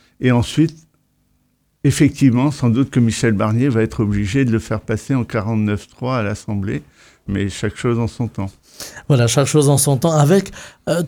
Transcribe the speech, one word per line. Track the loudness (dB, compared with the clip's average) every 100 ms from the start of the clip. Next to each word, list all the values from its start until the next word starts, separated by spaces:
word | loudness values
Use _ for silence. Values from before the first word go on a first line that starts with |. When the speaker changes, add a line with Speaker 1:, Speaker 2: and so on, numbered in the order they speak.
| _ _
Speaker 1:
Et | 0
ensuite, | 2 0 0 0 -2 _ _ _ _ _ _ _ _ _ _
effectivement, | -2 2 2 4 2 4 0
sans | 0 0
doute | 2 0
que | 2
Michel | 0 2 0
Barnier | 0 0 0 0
va | 0
être | 0 -2
obligé | -2 -2 -2 0
de | 0
le | 0
faire | -2 -6
passer | -4 -6 -2 -4
en |
quarante-neuf | -2 -4 -2 -2 0 -2 -6
trois | -10 -6 -4
à |
l'Assemblée. | -4 -6 -6 -6 -4 -6 -10 _ -20 _ -6
Mais | -4 -4
chaque | -4 -6 -4
chose | -2 -2
en | -4
son | -4 -8
temps. | -6 -10 -12 _ -20 -18 -12 0
Speaker 2:
Voilà, | 2 4
chaque | 2 2
chose | 4 4
en | 2
son | 2 2
temps, | 2
avec, | 2 4 4 0 -10 -20 -12 -4
euh, | -2